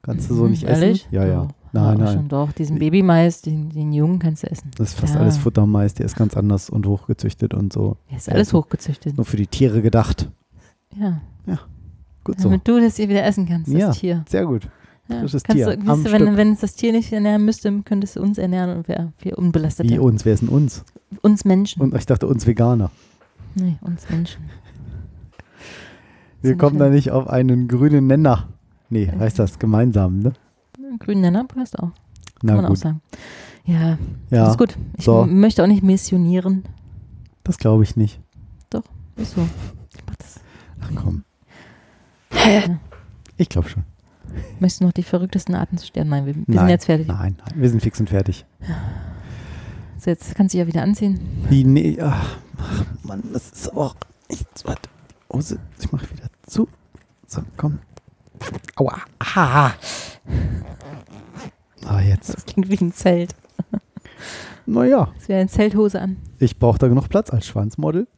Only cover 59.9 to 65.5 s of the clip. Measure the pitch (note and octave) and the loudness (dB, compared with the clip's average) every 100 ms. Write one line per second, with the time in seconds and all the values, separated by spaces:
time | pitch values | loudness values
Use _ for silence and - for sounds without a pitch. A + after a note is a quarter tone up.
59.9 | - - - - - - - - - - | -12 -14 -20 -6 -4 -4 -6 -10 -18 -18
60.9 | - - - G#2+ - - _ _ _ - | -20 -20 -20 -20 -18 -20 _ _ _ -4
61.9 | G2+ G2 G2 - - - - F#3+ G3 F3 | 0 2 0 -4 -12 -6 -4 -2 0 -2
62.9 | - F#3+ F3 F3 - _ - - G#3+ _ | 0 0 0 -2 -10 _ -12 -8 -8 _
63.9 | - - - - - - - - A3+ B3+ | -20 -20 -20 -18 -16 -18 -14 -2 2 4
64.9 | C4 C3+ - - F#3+ F#3+ | 4 2 -4 -4 0 0